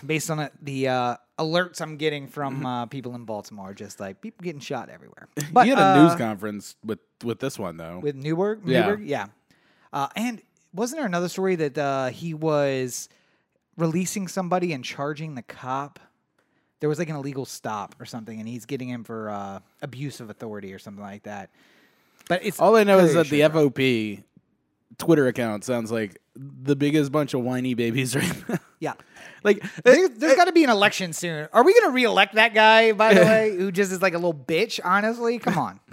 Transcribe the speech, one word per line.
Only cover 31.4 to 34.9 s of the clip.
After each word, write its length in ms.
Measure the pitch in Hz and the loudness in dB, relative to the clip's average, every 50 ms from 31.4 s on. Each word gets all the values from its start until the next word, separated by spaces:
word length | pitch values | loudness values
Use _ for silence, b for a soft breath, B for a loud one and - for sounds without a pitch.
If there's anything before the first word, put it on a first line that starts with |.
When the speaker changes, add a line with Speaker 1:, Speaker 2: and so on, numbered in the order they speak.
| 151 160 | -6 0
Speaker 1:
Are 120 | - 214 247 | 4 6 6
we 100 | 330 415 480 | 8 8 6
gonna 140 | 440 349 254 | 6 4 2
reelect 420 | 254 247 220 190 185 202 208 - | 2 2 2 4 4 4 4 4
that 180 | 214 220 233 208 | 2 2 4 6
guy, 380 | 214 214 220 220 220 226 226 | 6 8 8 8 8 6 6
by 220 | 220 196 214 220 208 | 4 4 4 6 8
the 80 | 190 | 8
Speaker 2:
<laughs> 40 | 175 | 8
Speaker 1:
way, 300 | 190 220 220 220 214 208 175 | 8 6 4 2 2 0 -2
who 140 | 185 196 | -2 -2
just 200 | 185 180 202 180 | 0 -2 -2 -2
is, 100 | 190 180 | -2 0
like, 120 | 185 190 165 | 0 0 0
a 40 | 170 | 0
little 160 | 175 175 165 | -2 -2 -4
bitch, 460 | 143 127 - 165 165 214 226 - - 180 | -4 -6 -2 0 0 0 -2 -4 -6 -2
honestly? 560 | 175 | 0